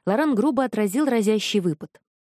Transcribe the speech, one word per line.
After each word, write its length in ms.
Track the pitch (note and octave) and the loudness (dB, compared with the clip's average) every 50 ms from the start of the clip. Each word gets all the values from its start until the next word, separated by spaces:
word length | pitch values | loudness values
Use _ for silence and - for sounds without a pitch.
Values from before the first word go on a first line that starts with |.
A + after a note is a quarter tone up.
| - | -4
Лоран 280 | F3+ G3 B3 D#4 D#4 C4 | -2 0 0 0 0 0
грубо 300 | G3+ A#3+ D#4 B3 C4 C4 | 2 0 0 0 0 -2
отразил 400 | A#3 - G#3+ G#3 G3 F3+ C#4 D#4 | -2 0 -2 -2 0 0 0 0
разящий 560 | C#4 B3 A3+ G3+ G#3 A3 G#3+ - - - G#3 | 0 0 2 2 2 0 0 0 -2 -2 0
выпад. 400 | F3 F3 D3 - - - _ _ _ _ _ _ | 0 -2 -2 -4 -8 -16 _ _ _ _ _ _